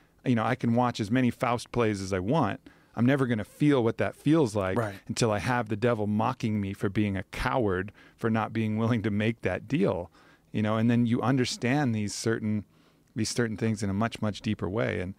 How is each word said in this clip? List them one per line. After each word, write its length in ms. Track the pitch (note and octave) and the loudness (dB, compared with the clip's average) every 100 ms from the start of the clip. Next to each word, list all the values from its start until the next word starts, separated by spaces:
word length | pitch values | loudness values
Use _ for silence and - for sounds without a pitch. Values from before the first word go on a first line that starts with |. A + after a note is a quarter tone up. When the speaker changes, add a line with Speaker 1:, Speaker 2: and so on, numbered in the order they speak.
| _ _ - | _ _ 0
Speaker 1:
you 100 | A#2 | 0
know, 80 | |
I 120 | A2+ B2 | 0 0
can 180 | A#2 A#2 | 0 2
watch 240 | B2 A#2 | 2 0
as 120 | G2+ | -2
many 180 | B2 B2 | 2 2
Faust 400 | - B2 B2 - | 0 0 -2 -4
plays 300 | B2 A2 G#2 | 0 0 0
as 100 | F#2+ | -2
I 80 | F#2+ | -2
want. 400 | F#2 D#3+ G#2+ - - - _ - | 0 0 0 -2 -12 -20 _ 0
I'm 80 | A#2+ | 2
never 200 | C#3 B2+ | 4 2
gonna 160 | A#2 | 0
feel 400 | G2+ - D3 C#3 | -4 0 4 4
what 140 | A2+ A2 | 2 0
that 180 | G2+ - | -4 -2
feels 400 | C#3+ D#3+ B2+ G2+ | 2 4 2 0
like 220 | F#2 G2+ | 0 0
Speaker 2:
Right. 180 | A2 G2 - | -2 -6 -8
Speaker 1:
until 220 | - A#2 | 0 2
I 80 | G#2 | 2
have 280 | F#2+ B2 A2 | 0 -2 -2
the 80 | A2 | 0
devil 320 | A#2+ A#2 G#2 | 0 0 0
mocking 540 | G#2 A2+ B2 A#2 G#2+ | 0 0 -2 -2 -2
me 120 | G2 | -4
for 160 | G2 G#2+ | -4 -4
being 280 | G2 G#2 F#2+ | 0 0 -2
a 60 | |
coward, 680 | - - B2+ C3 G#2 F#2 G#2 - - - | -6 -4 -2 0 0 0 -4 -10 -20 -6
for 140 | A#2 | 0
not 240 | A2 G#2+ | 0 0
being 240 | A2 A2 G#2+ | -2 -2 0
willing 240 | A2+ A#2+ | 0 0
to 80 | G#2+ | 0
make 300 | G2+ G#2+ - | 0 0 0
that 260 | G2 F2+ G#2 | -2 -4 -2
deal, 420 | C#3+ F#3 F#2+ F2 _ - - _ | 0 0 0 -6 _ -20 -20 _
you 80 | - | -2
know, 160 | G#2+ A2 | 0 2
and 120 | A2+ | 4
then 160 | A#2+ A#2+ | 4 2
you 160 | A#2+ | 2
understand 720 | A2 C3+ B2 G#2+ A#2+ C#3+ C#3 | 2 0 0 -2 0 0 0
these 200 | A2 G#2 | -2 -4
certain, 500 | - A2+ A#2 G#2+ G#2+ - _ _ _ _ - | -4 -2 -2 0 -2 -4 _ _ _ _ -4
these 140 | A2 | -4
certain 280 | - A#2+ G#2 | 0 -2 0
things 260 | A2+ G#2+ | -2 -2
in 60 | G#2 | -2
a 40 | |
much, 280 | F#2+ A2+ - | -2 -2 -2
much 200 | G#2+ G2 | -4 -4
deeper 280 | - G#2 F#2 | -4 -4 -4
way. 320 | G#2 B2 G2 | -2 -2 -4
And, 120 | F#2 | -6